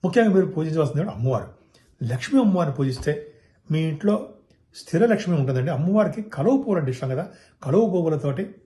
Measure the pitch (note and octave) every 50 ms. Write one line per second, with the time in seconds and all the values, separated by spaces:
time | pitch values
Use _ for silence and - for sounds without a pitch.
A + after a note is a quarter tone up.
0 | - F3+ - B3 A3+ G#3+ F#3 F#3+ F3+ D#3 - D#3+ D#3 D#3+ D#3 E3 D3+ C3+ - C#3+
1 | E3 G#2+ G2+ G#2 A#2 C3 C3 G#2+ E2 - - _ _ _ _ _ _ _ _ _
2 | - A2+ A#2+ B2+ - - - C4+ B3 G#3 F#3 F#3 E3+ D3+ C3 C3+ C#3 C3+ B2+ B2
3 | - D3+ D3+ D3 - - - _ _ _ _ _ _ - D#3 D#3 D#3+ D#3+ D#3 D3
4 | - G3+ G#3 - - - - - _ _ _ _ _ _ _ - - - - E3
5 | A3 A#3 A3 G3+ - F3+ F3 D3+ C3+ B2+ C3+ B2+ C3 D3+ E3 B2 D3+ F3+ G3 G#3+
6 | G#3 F3 - A3+ G#3+ - - C3 - G#3 C4+ C4+ - - G3 F3 D3+ C3 B2+ -
7 | - C3 C3 C3+ F3+ - - - - _ _ _ - B2+ C3+ G3 A#3 G#3+ F3+ F3+
8 | E3+ E3 D#3 C#3+ B2+ C#3+ C3+ C3 G3+ G#3 - - _